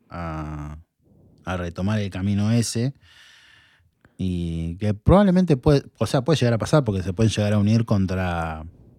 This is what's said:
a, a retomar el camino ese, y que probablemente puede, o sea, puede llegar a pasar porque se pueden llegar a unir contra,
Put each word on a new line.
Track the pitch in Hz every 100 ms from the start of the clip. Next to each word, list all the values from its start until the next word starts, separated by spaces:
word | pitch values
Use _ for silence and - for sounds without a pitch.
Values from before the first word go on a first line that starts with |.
| _
a, | 87 85 80 78 76 73 78 - _ _ _ _ _
a | - 90
retomar | 87 87 95 107
el | 98
camino | 92 98 101 104
ese, | 117 110 117 127 - _ _ - _ _ _ _ _ _ _ _ -
y | 92 87 85 82 82 87
que | 107
probablemente | 104 - 185 202 180 180 139
puede, | 151 143 - -
o | 110
sea, | 143
puede | 123 156
llegar | 120
a | 113
pasar | 110 156
porque | 117 95
se | 90
pueden | 90 110
llegar | - 104
a | 104
unir | 101 113 113
contra, | 104 92 92 90 85 82 78 82 - -